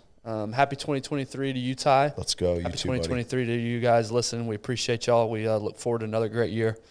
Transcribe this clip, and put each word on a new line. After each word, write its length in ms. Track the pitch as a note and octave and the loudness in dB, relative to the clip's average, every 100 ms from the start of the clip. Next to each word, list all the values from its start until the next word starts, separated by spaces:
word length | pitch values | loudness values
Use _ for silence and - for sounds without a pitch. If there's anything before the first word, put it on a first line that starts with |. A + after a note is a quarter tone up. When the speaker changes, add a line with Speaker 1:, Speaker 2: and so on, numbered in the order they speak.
| _ _ A2+ | _ _ -8
Speaker 1:
Um, 260 | A2 G#2+ | -6 -2
happy 240 | A#2+ C#3 C#3 | 2 2 0
twenty 240 | - C#3 | -2 -4
twenty-three 540 | - D3 C3 C3 C3+ | -2 -4 -4 -4 -4
to 60 | C3 | -2
you, 160 | B2 C3 | -4 -2
Ty. 380 | D3 C3+ D3 C#3 | 4 4 4 0
Speaker 2:
Let's 160 | E2+ - | -4 0
go, 200 | F2+ F2 | 0 2
you 60 | |
Speaker 1:
Happy 140 | F2 E2+ | -2 -4
Speaker 2:
too, 100 | F2 | -2
buddy. 80 | - | -2
Speaker 1:
twenty 80 | E2 | 0
twenty-three 380 | B2 A#2 B2+ A#2+ | -2 -2 -2 0
to 100 | A#2+ | -2
you 240 | A#2 A#2+ | -2 0
guys 320 | A#2+ A#2 A2 | 4 4 4
listening. 360 | A#2+ A2+ A#2 A#2 | 0 0 -2 -4
We 80 | G#2 | -4
appreciate 500 | - A#2+ - A#2 - | -4 -4 -2 0 4
y'all. 220 | A#2 A2+ | 4 4
We, 180 | A2 A2 | 0 0
uh, 100 | A2 | 0
look 200 | G#2 - | 0 -4
forward 220 | B2 A#2 | -2 -2
to 60 | A2 | 0
another 220 | A2 A2+ | -2 0
great 240 | A2+ G#2+ | 0 0
year, 240 | A2 A2+ A2 - | 0 0 -2 -10